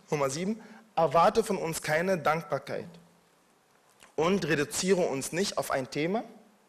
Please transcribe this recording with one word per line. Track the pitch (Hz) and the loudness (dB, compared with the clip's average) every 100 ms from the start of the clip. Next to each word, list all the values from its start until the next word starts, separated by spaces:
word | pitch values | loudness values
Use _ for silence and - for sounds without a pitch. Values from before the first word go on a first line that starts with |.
| - | -6
Nummer | 151 135 | -2 0
sieben. | 143 190 220 - - - - | -2 -4 -4 -10 -20 -6 0
Erwarte | 160 165 185 220 | 4 6 6 4
von | 208 185 | 0 -2
uns | 160 156 | -2 -4
keine | - 156 185 185 | 0 0 2 2
Dankbarkeit | 143 160 160 139 - 104 104 - - _ _ _ _ _ _ _ _ _ - - | 2 0 -2 -6 -4 -8 -8 -16 -20 _ _ _ _ _ _ _ _ _ -10 -2
und | 165 196 156 | 2 2 2
reduziere | 151 143 - 185 180 | 0 0 -2 0 2
uns | 135 135 - | 2 -2 -4
nicht | 160 202 - | -2 -2 -2
auf | - | -2
ein | 139 127 | -4 -2
Thema. | 147 165 220 - - - _ | -2 -2 -2 -6 -16 -20 _